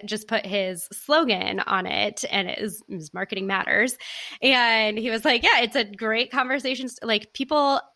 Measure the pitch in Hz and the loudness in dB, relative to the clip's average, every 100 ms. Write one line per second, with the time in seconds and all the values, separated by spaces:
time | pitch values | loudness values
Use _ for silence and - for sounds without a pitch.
0 | 208 214 214 226 - 202 185 180 - - | -4 -8 -2 -4 -2 -2 -2 -6 -10 -12
1 | - 302 302 190 - - - 190 180 - | 2 4 4 2 0 -2 0 0 0 0
2 | 208 208 - 202 185 - 214 170 - 180 | 0 -2 -4 -2 -2 -4 -6 -8 -10 -12
3 | 156 180 196 196 190 190 - - 247 - | -10 -8 -6 -4 -2 -2 2 2 2 -2
4 | - - - - 262 254 240 226 214 214 | -10 -12 -12 0 2 4 4 4 2 0
5 | 233 226 311 247 320 330 233 262 208 202 | -2 0 2 4 4 4 2 0 -2 -4
6 | 220 220 240 254 254 262 254 254 262 - | -2 0 0 -2 0 -2 -2 -4 -6 -8
7 | 233 214 214 - 269 302 277 277 - | -2 -2 -2 -8 -2 2 4 2 -2